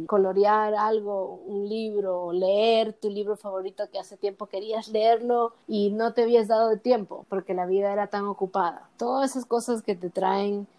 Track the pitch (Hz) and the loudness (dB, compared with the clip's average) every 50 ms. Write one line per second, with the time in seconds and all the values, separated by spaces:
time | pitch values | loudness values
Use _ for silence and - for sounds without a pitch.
0 | 160 160 214 202 190 190 190 196 202 208 214 214 214 214 214 208 214 220 220 214 | -4 0 2 2 2 2 2 2 4 4 4 4 2 0 0 0 0 2 0 0
1 | 208 202 202 196 185 196 185 180 - - 208 202 202 208 220 220 220 220 208 208 | -2 -2 -4 -4 -4 -6 -8 -12 -12 -8 -6 -6 -4 -4 -4 -4 -4 -4 -2 -2
2 | 196 190 180 180 180 175 170 185 185 185 196 202 220 226 226 220 226 214 208 - | -2 -2 -2 -4 -4 -2 -2 0 2 2 4 4 4 4 4 4 2 0 -4 -6
3 | - 214 202 202 208 202 214 202 - 208 190 190 190 190 185 - 208 202 - 196 | -6 -6 -4 -4 -4 -4 -6 -6 -8 -8 -8 -6 -6 -8 -8 -8 -10 -8 -8 -10
4 | 185 - 208 - - 202 196 - 208 - - 190 202 220 220 220 214 220 214 214 | -12 -12 -8 -6 -6 -6 -4 -6 -10 -10 -8 -8 -6 -4 -6 -6 -4 -2 0 2
5 | 214 226 233 220 240 240 240 240 233 233 - _ _ - 214 208 202 202 202 214 | 4 4 4 4 2 2 2 2 2 0 -2 _ _ -4 0 2 2 2 2 0
6 | 226 233 226 - 233 226 240 233 220 202 226 220 226 226 220 214 - 247 254 226 | 0 0 2 2 4 6 6 6 6 4 2 2 4 2 2 2 2 2 2 2
7 | 202 - 180 - - - 202 190 180 - 190 180 180 180 185 196 196 202 202 208 | 0 -4 -12 -14 -10 -6 -6 -6 -4 -4 -4 -4 -2 0 0 0 0 0 0 -2
8 | 202 202 - 202 202 202 196 - 196 190 - 196 180 170 165 - - - _ - | -2 -2 -4 -4 -4 -4 -4 -4 -6 -2 0 0 0 0 -2 -6 -12 -20 _ -6
9 | 233 240 254 269 277 269 269 262 233 - - 233 226 - 240 220 214 - 202 175 | -4 -2 0 0 0 -2 -2 -6 -4 -2 -2 -2 0 -2 -4 -4 -2 -4 -4 -4
10 | 185 180 - - 190 185 190 196 202 202 202 202 202 - _ | -6 -8 -4 -2 0 0 0 0 0 -2 -2 -4 -6 -10 _